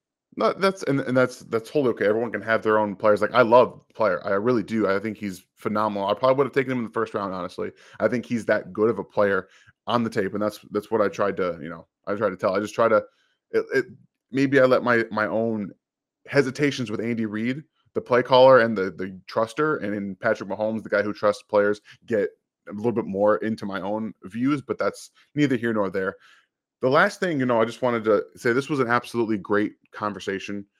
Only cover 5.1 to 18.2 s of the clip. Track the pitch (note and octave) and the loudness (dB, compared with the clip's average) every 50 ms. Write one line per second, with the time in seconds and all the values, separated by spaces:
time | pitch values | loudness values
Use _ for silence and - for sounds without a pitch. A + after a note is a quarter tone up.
5.1 | G#2 - G#2 G2+ F#2 E2 _ _ _ _ - A#2 G#2 G#2+ G#2+ G#2+ G2+ G2+ G2 G2 | -8 -6 -8 -10 -10 -10 _ _ _ _ -8 -4 -2 0 0 0 -2 -2 -2 -2
6.1 | G#2 - C3 C3 C3+ C#3 C#3 A#2+ - C#3 C3 B2+ C3 B2 A2+ G#2 - A#2 A2 G#2+ | -2 0 2 2 2 2 0 0 0 -2 -2 -2 -4 -4 -4 -4 -4 -4 -4 -4
7.1 | - A2+ G2+ G2 F#2+ F#2 F2 F#2 - - F#2+ G2 - _ - - - - - A3 | -4 -6 -6 -4 -6 -6 -8 -8 -8 -8 -10 -10 -10 _ -20 -20 -6 -2 -2 0
8.1 | B2 A#2+ - - B2 A2+ G2 G#2 G#2+ G#2+ - F#2 F2+ G#2 G#2+ A2+ A2 G2 F2+ - | 0 -2 -4 -4 -6 -4 0 0 0 0 -2 -6 -2 2 2 2 2 0 -6 -6
9.1 | _ A2 G#2 G2+ G2 F#2+ - _ _ _ _ - _ _ _ - A2+ A#2+ A#2 A2 | _ 0 2 2 2 -2 -4 _ _ _ _ -20 _ _ _ -2 -2 -2 -2 -2
10.1 | - A#2+ F#2+ F#2+ G#2 G2+ G#2 G#2+ - - - - - G#2 - - A2+ A2 G2+ G2+ | -2 -4 -4 -4 -4 -4 -4 -4 -4 -8 -16 -6 -6 -6 -4 -2 0 0 0 0
11.1 | G2 - G#2 G2+ F#2+ F#2+ F#2 F2+ E2+ D#2+ C#2+ E2 E2 E2 - _ _ _ _ F#2+ | 0 -2 -2 -2 -2 -2 -4 -4 -4 -8 -12 -14 -14 -16 -18 _ _ _ _ -8
12.1 | G2+ G2+ A2+ G2 F#2 F#2 - G2+ F#2 G2+ G#2+ G#2 - - A#2 A2+ A2 G#2 G#2 - | -4 -2 -2 -2 -2 -2 -2 -2 0 0 -4 -4 0 0 2 4 4 2 2 -2
13.1 | _ _ _ _ _ _ _ _ - A2+ - - - C3 B2 - - - _ _ | _ _ _ _ _ _ _ _ -2 -2 -2 0 -2 -2 -2 -4 -12 -20 _ _
14.1 | _ _ _ _ - C3+ C#3 C3+ C#3 C3 B2+ C3 B2+ A2 G2+ B2 A#2+ A#2 A2 A2 | _ _ _ _ -2 -2 0 2 4 4 6 6 4 2 2 2 2 2 2 0
15.1 | G2 G#2+ G#2+ F#2+ F2+ A2 A2+ A#2 A2 G#2+ G2+ - - _ _ _ _ _ _ _ | -2 -2 -2 0 0 -2 -2 -2 -4 -4 -6 -8 -12 _ _ _ _ _ _ _
16.1 | _ _ _ - - C#3+ C3+ C3 B2+ - D3 C#3+ C3+ - B2+ G#2 G#2 G2 G#2+ A#2 | _ _ _ 0 0 2 2 2 -2 -2 -2 -2 -2 -4 -8 -6 -6 -6 -4 -4
17.1 | A#2+ A2 A2 G#2+ G#2 G#2+ A2+ B2 C3 C#3 - _ _ _ _ _ _ A2+ - - | -4 -4 -4 -4 -4 -4 -4 -4 -6 -6 -10 _ _ _ _ _ _ -8 -2 2
18.1 | B2+ B2 | 2 2